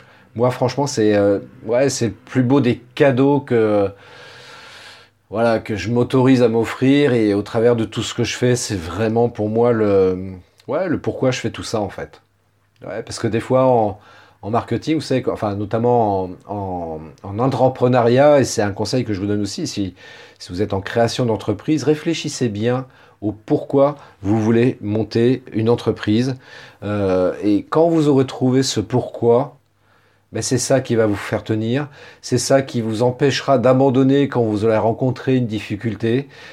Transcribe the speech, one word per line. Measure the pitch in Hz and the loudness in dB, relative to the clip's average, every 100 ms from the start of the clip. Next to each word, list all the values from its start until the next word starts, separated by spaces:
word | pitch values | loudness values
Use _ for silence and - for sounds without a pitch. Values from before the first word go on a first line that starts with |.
| - - _ 110 | -20 -20 _ -2
moi, | 123 | -2
franchement, | - 123 - 143 | 0 -2 -2 -4
c'est, | 117 107 104 | 0 2 4
euh, | 101 98 - - 107 | 2 0 -4 -14 -2
ouais, | 120 139 | 0 0
c'est | - 113 | 0 -4
le | |
plus | 98 - 131 | -6 -4 -2
beau | 123 143 | 2 4
des | 120 120 - - | 2 -2 -6 2
cadeaux | 143 123 139 143 | 2 4 2 2
que, | 139 120 107 104 98 98 - - - - - - - - - - - _ _ | 0 0 2 2 0 -4 -20 -20 -20 -20 -20 -20 -20 -20 -20 -20 -20 _ _
voilà, | 101 117 110 | -2 0 0
que | - 104 | -2 -6
je | 95 | -2
m'autorise | 120 123 131 127 127 | 0 2 4 4 4
à | 123 | 4
m'offrir, | 113 107 - 131 143 147 | 2 -2 0 2 4 4
et | 120 107 | 2 2
au | 101 | 0
travers | 98 117 120 117 | -2 0 2 2
de | |
tout | 110 117 | 0 -4
ce | 104 | -6
que | - | -4
je | 113 - | -4 0
fais, | 123 123 | 0 0
c'est | - 101 | -2 -6
vraiment | 85 87 110 113 120 | -6 -4 -2 0 0
pour | 117 107 | -2 -2
moi | 113 120 | 2 2
le, | 113 104 98 95 92 95 92 - _ - | 2 2 4 2 0 -6 -12 -18 _ -8
ouais, | 143 185 | -4 -4
le | 117 | -4
pourquoi | - - 131 | -4 -2 -2
je | 123 | -2
fais | 117 | -6
tout | 104 | -8
ça, | 90 110 | -6 -6
en | 98 | -6
fait. | - 80 - _ _ _ _ _ _ 87 | -8 -14 -16 _ _ _ _ _ _ -12
Ouais, | 104 | -12
parce | 117 - | -10 -6
que | 113 | -4
des | 113 | -2
fois, | - 131 131 | 0 2 4
en, | 120 104 98 - - - _ | 4 2 -4 -14 -20 -20 _
en | 101 | -6
marketing, | 113 - 117 151 156 | -4 -2 -4 -2 -4
vous | |
savez, | - 131 117 | -2 -2 -2
enfin, | 87 107 101 | -4 -4 -4
notamment | 104 113 120 120 107 98 | -4 -2 2 2 2 -2
en, | 92 90 - | -4 -10 -12
en, | 101 98 90 82 78 80 - | -10 -8 -8 -8 -10 -14 -16
en | 98 101 | -10 -4
entrepreneuriat, | 131 113 127 - 127 123 117 123 147 147 | -2 2 0 2 2 4 4 4 6 4
et | |
c'est | 120 - | 2 0
un | 101 | -4
conseil | 98 104 127 113 | -4 -4 -4 -2
que | |
je | 95 | -4
vous | 101 | -2
donne | 104 | -2
aussi, | 101 - 143 | -4 -6 -8
si, | - 95 - - - - - | -6 -6 -8 -20 -20 -20 -20
si | - | -12
vous | 90 | -6
êtes | 110 | -4
en | 95 | -4
création | - 120 113 - 123 | -4 0 0 0 -2
d'entreprise, | 107 - 104 - 156 | -2 -4 -4 -2 0
réfléchissez | 127 151 170 160 147 - 123 | 0 0 -2 -4 -6 -4 -4
bien | 101 113 127 131 - - _ | -2 -2 -2 -6 -16 -20 _
au | 104 | -8
pourquoi | 101 - 147 - 139 139 143 - - | -8 -2 -2 0 2 2 0 -12 -8
vous | 95 110 | -2 0
voulez | 110 117 123 - | 2 4 2 0
monter | 104 107 107 117 120 127 - | -4 -4 -2 0 0 0 -4
une | 110 113 | -2 0
entreprise. | 120 - - - 107 131 127 - - - - | 0 0 -2 0 0 0 -6 -12 -20 -20 -12
Euh, | 101 104 98 92 90 69 | -6 -2 0 2 0 0
et | 101 101 - | 0 0 0
quand | 156 170 | 2 2
vous | 165 147 | 4 4
aurez | 135 131 | 2 0
trouvé | - 131 127 | 0 0 2
ce | 131 - | 0 -2
pourquoi, | 98 127 - - 120 120 143 - _ _ _ _ _ _ _ | -2 -2 -2 0 2 2 2 -8 _ _ _ _ _ _ _
ben | 107 | -8
c'est | - 127 | -2 -2
ça | - 135 | 2 0
qui | 123 113 | 2 2
va | 110 | 2
vous | 101 | 0
faire | - 107 | -4 -6
tenir, | - 110 110 131 143 - - - | -2 -4 -2 -4 -4 -12 -20 -20
c'est | - 123 | -4 -2
ça | - 139 | 2 2
qui | 131 120 | 2 -4
vous | 113 107 | -4 0
empêchera | 127 123 143 127 - 135 | 0 2 0 0 0 2
d'abandonner | 123 131 135 127 135 139 139 | 4 4 4 4 4 4 2
quand | 127 | 0
vous | 113 107 | 0 0
allez | 110 110 | 0 2
rencontrer | 107 113 131 123 - 131 | 0 0 -2 -2 0 0
une | 120 | 0
difficulté, | 107 - 104 117 98 117 123 143 - - | -4 -6 -6 -6 -4 -2 -2 -4 -12 -20